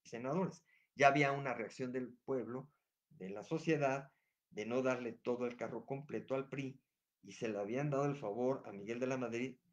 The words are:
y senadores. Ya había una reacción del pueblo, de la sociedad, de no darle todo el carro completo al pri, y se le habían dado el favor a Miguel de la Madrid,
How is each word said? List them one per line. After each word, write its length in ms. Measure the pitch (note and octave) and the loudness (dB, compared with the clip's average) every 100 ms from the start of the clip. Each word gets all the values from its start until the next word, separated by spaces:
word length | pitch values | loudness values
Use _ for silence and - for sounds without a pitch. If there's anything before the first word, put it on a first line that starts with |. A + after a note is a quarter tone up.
y 60 | - | -12
senadores. 520 | A#2 B2+ E3 F#3 - _ _ _ | -6 -2 0 0 -4 _ _ _
Ya 140 | - C#3 | 8 8
había 240 | C#3 C#3 | 8 4
una 220 | C#3 C#3 | 4 -2
reacción 400 | A2+ G#2+ - B2+ | -2 -4 -6 -4
del 200 | B2+ B2 B2 - | -4 -6 -10 -4
pueblo, 440 | C3 A2 B2+ D3+ _ _ _ _ | -2 -2 -6 -10 _ _ _ _
de 180 | - F#2 | -12 -10
la 160 | G2+ - | -10 -4
sociedad, 680 | D#3+ - D3+ C#3 C3+ D3 _ _ _ _ | -2 2 2 2 0 -4 _ _ _ _
de 160 | G#2 G#2+ | -6 0
no 160 | B2+ | 2
darle 320 | B2+ B2 A#2 | 2 2 -2
todo 340 | A2+ - A#2+ B2 | -4 -2 0 -2
el 80 | A#2+ | -2
carro 300 | A#2 A#2 - | -6 -6 -6
completo 500 | C#3 C#3+ A2 - C3+ | -8 -4 -6 -2 -2
al 140 | C#3 | -2
pri, 280 | C#3+ C3+ B2+ _ _ _ _ | -4 -6 -8 _ _ _ _
y 100 | G2 | -18
se 160 | F#2+ A#2 | -4 -2
le 100 | G2+ | 0
habían 320 | G2+ B2 D3 | 0 0 0
dado 140 | C3+ | 2
el 140 | C#3+ C#3+ | 2 0
favor 460 | G#2 A2 B2+ C3 A#2 | -4 0 0 0 -4
a 80 | |
Miguel 260 | G2 G2 A#2 | -10 -6 -2
de 80 | B2+ | 0
la 80 | C3 | 0
Madrid, 400 | A#2+ A#2 C3 B2 _ | -2 -2 -4 -8 _